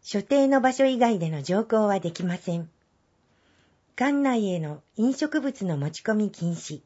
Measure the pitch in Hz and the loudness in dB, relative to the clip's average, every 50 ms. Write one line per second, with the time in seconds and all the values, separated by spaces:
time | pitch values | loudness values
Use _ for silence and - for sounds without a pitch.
0 | _ - - 208 196 _ 277 285 277 269 277 269 240 262 254 - 269 269 262 240 | _ -4 -4 -4 0 _ 4 4 4 6 4 4 4 2 2 4 2 2 4 4
1 | 240 233 226 190 165 160 156 151 139 143 175 202 226 220 233 220 214 208 202 196 | 2 2 2 0 0 -2 -4 -4 -2 0 0 0 0 2 2 2 2 2 0 0
2 | - 170 170 - 175 180 175 185 - - 170 170 165 165 _ _ _ _ _ _ | -2 -4 -6 -4 -4 -4 -4 -4 -4 -6 -6 -6 -6 -10 _ _ _ _ _ _
3 | _ _ _ _ _ _ _ _ _ _ _ _ _ _ _ _ _ _ _ - | _ _ _ _ _ _ _ _ _ _ _ _ _ _ _ _ _ _ _ -2
4 | 247 277 285 285 277 269 254 233 214 196 180 175 160 151 151 151 _ _ _ - | 0 2 2 2 2 2 2 2 0 0 -2 -2 -4 -6 -8 -12 _ _ _ 0
5 | 214 247 269 - 311 294 302 311 254 277 - - 196 185 165 143 139 151 160 - | 0 0 0 0 -2 -2 -2 -2 -2 -2 -6 -4 -4 -4 -2 -2 -4 -4 -6 -6
6 | - - 220 214 214 202 208 - 170 170 170 165 - - 156 143 _ | -4 -2 0 0 0 -2 -4 -4 -4 -4 -4 -6 -10 -12 -14 -14 _